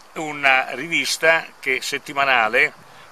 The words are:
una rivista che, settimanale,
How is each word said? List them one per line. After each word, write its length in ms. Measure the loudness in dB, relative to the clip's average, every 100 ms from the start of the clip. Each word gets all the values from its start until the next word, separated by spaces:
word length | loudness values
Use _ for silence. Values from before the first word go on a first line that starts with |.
| -16 -10
una 520 | -8 -2 2 2 0
rivista 760 | -8 -4 -4 -2 0 2 2 0 -8
che, 200 | -4 -4
settimanale, 920 | -4 -8 -6 -2 2 2 2 2 0 -2 -20 -20 -20